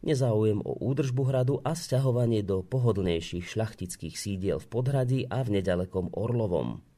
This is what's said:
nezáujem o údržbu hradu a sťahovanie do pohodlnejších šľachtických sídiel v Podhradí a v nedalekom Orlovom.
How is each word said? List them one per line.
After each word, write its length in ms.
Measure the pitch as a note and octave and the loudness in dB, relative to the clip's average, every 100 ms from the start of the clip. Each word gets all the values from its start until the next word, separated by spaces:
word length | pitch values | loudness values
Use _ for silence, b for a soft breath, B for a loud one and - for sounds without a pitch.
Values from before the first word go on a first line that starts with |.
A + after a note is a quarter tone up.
nezáujem 560 | - C3+ B2 G#2+ G#2+ G#2 | 0 2 4 4 4 2
o 120 | - - | -2 -4
údržbu 380 | - C3+ C3+ B2 | -2 0 0 0
hradu 320 | B2+ C3 B2+ C#3+ | 0 2 2 0
a 100 | C3+ | -2
sťahovanie 680 | E3+ - B2+ C3+ A#2+ A#2+ A2+ | -4 0 0 2 2 2 2
do 180 | G2 F#2+ | 2 -2
pohodlnejších 840 | F#2 C3 B2 G2+ F#2 E2+ E2 F2 F2 | 0 0 2 2 2 0 -2 -6 -6
šľachtických 680 | - A2 - F2+ - E2 - | -4 -4 -4 -10 -8 -10 -8
sídiel 400 | G#2 G2 F#2+ D#2 | -6 -4 -2 -2
v 80 | - | -2
Podhradí 520 | A2+ B2+ C#3 B2+ C3 - | -2 0 2 2 0 0
a 100 | B2 | -2
v 200 | B2 G2+ | 0 0
nedalekom 500 | F#2 F2+ F#2 F#2+ F2+ | 2 0 0 -2 -2
Orlovom. 720 | - A2 A#2+ G#2+ E2+ A#1+ A1+ - | -2 0 0 2 0 -2 -6 -12